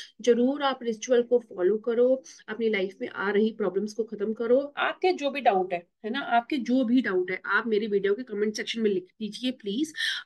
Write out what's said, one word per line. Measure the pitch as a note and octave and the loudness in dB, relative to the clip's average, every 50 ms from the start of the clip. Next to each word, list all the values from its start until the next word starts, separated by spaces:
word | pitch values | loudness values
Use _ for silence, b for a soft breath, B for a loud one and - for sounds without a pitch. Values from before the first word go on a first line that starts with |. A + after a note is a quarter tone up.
| B B B - | B B B 0
जरूर | A3 B3 A#3 A#3 A#3+ C4 C#4+ C#4+ C#4+ | 2 4 4 4 4 2 2 0 0
आप | C4+ C4 C4 A#3 | -2 -2 -2 -4
रिचुअल | A#3 A3 - - B3 B3+ A#3+ A#3+ | -4 -4 -4 0 2 2 2 4
को | - B3 A#3+ | 2 0 0
फॉलो | A#3 - - F3+ F3 F#3+ G#3+ | 0 -4 -4 0 2 2 2
करो, | G#3+ - A#3+ A3+ A#3+ B3 B3+ C4 C4 B B B B B - | 0 -2 -2 2 2 4 4 2 0 B B B B B -10
अपनी | A3 A#3 A3+ A3 | -6 -2 0 0
life | G#3 F#3+ F#3 G3 - - | 0 0 -2 -4 -6 -8
में | - - | -10 -8
आ | - - F#3+ G3+ | -6 -4 -2 0
रही | G3+ G3+ A3 A3+ | 2 4 2 2
problems | G#3 - G#3 F3+ F3+ G3 G#3 G#3+ - | 2 0 -2 -2 0 -2 -2 -2 -4
को | - A3 | -6 -6
खत्म | - G#3+ G3+ G3+ A3 A3 | -6 -6 -4 -4 -4 -2
करो। | - A#3 A#3 B3 C#4 C#4+ C#4+ - | -2 2 4 4 4 4 0 -2
आपके | B3+ A#3+ C#4 D#4+ - - F#4 F4 | -2 -2 -2 0 0 0 0 0
जो | B3+ C#4+ C#4 | 0 -2 -4
भी | B3+ C#4+ | -4 2
डाउट | A#3+ B3 G3 F#3 F#3 F#3 F3+ | 2 2 4 2 0 -2 -4
है, | E3+ - _ _ _ - | -6 -6 _ _ _ -8
है | G#3+ | -6
ना, | B3 C#4 | -6 -4
आपके | C4+ B3+ A#3+ A#3 A#3+ - D#4 | -2 0 0 0 0 0 -2
जो | C4+ A3 A3+ B3 C4 C4 | -4 -2 0 0 0 2
भी | A3 B3 C4 | 4 2 2
डाउट | A3 G#3+ F#3+ F#3 F3+ F#3 | 2 2 0 0 0 -2
है, | F#3 - - | -4 -6 -4
आप | - G3 G#3+ A3+ | -2 -2 0 0
मेरी | A#3 A3 G3+ A3+ | 0 0 0 0
video | G#3+ G3+ G3 F#3 G3+ G3+ | 0 0 0 2 2 0
के | B3 B3+ | -2 -4
comment | B3 G#3 G3+ G#3 A3 G#3+ | -6 -4 -2 -2 -2 -2
section | A#3+ G#3+ - - A#3 | -4 -6 -6 -4 0
में | A3 G#3+ | 0 0
लिख | G3 F3+ F3+ | 0 0 -4
दीजिए | - _ - A3 G#3 G#3 A3 A#3+ B3+ | -6 _ -10 -10 -10 -8 -6 -4 -6
please। | B3+ - - G3+ G3 C4 D#4 - B B B B B B B | -6 -4 -6 -6 -4 -2 -4 -4 B B B B B B B